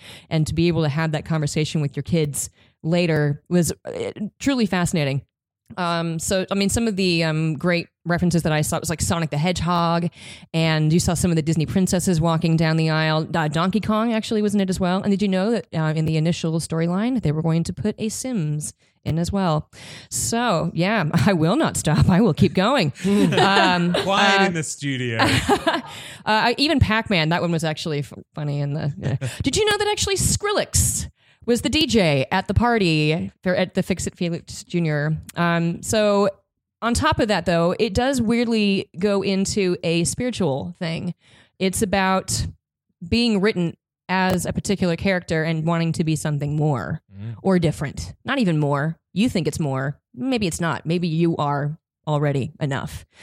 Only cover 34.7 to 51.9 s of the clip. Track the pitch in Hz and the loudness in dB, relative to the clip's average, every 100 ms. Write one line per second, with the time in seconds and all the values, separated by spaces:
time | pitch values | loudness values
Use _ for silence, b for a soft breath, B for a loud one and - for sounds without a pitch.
34.7 | 175 160 147 151 156 - - 170 170 170 | -2 0 0 0 -4 -6 -2 0 0 -2
35.7 | 175 - 220 208 202 202 - _ _ _ | -4 -2 2 4 4 2 -2 _ _ _
36.7 | _ 226 233 311 320 220 190 175 170 170 | _ -2 0 2 2 2 0 2 2 2
37.7 | - 233 196 254 269 220 240 233 226 202 | 0 0 0 0 0 2 2 2 2 2
38.7 | 196 - 160 208 202 196 190 196 214 185 | 0 -4 -4 0 0 0 0 0 0 0
39.7 | 180 170 170 170 - 247 214 165 135 180 | 0 0 0 0 -2 -4 -2 -2 -2 -6
40.7 | - 165 165 175 - b b b - 190 | -8 -6 -6 -6 -8 b b b -4 -4
41.7 | 180 202 196 190 190 - - - - _ | 0 0 2 2 0 -2 -4 -4 -10 _
42.7 | _ _ _ 170 226 240 202 208 180 170 | _ _ _ -6 -2 0 2 0 0 -2
43.7 | - _ _ - 185 185 180 - - - | -6 _ _ -4 0 2 0 -2 -4 -4
44.7 | 190 180 165 196 180 175 160 160 160 160 | 0 0 0 0 -2 -2 -2 0 -2 0
45.7 | 165 165 156 160 151 156 143 147 151 151 | 0 0 0 -2 -2 -2 -4 -2 0 0
46.7 | 123 71 156 - 98 110 110 190 180 190 | 0 -4 -8 -10 -14 -14 -4 0 2 2
47.7 | - 123 - - - - 269 190 151 147 | 0 -6 -8 -12 -10 -4 0 2 2 2
48.7 | 143 156 - _ 175 247 180 151 - 143 | 0 -2 -4 _ -2 0 0 -2 -2 -2
49.7 | 131 139 - _ - 262 247 180 - 170 | -2 -4 -6 _ -8 -2 0 -2 -2 -2
50.7 | 131 151 175 170 160 170 165 143 139 147 | -2 -2 -2 0 2 2 2 -2 -2 -4
51.7 | 160 _ | -6 _